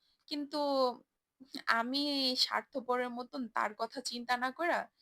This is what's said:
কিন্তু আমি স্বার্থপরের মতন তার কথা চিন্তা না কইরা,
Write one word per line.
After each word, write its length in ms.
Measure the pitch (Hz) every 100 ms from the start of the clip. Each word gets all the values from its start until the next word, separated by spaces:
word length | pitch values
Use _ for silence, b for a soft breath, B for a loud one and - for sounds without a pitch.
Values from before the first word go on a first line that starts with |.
| _ _ -
কিন্তু 320 | 302 285 294 285 269 254 240 - _ _ - - - -
আমি 340 | 226 233 269 294 277 262 254
স্বার্থপরের 760 | - 214 220 269 233 247 247
মতন 380 | 240 247 285 233
তার 280 | 220 214 208
কথা 240 | 226 -
চিন্তা 360 | - 240 240 247
না 140 | 254
কইরা, 360 | 254 339 254 - _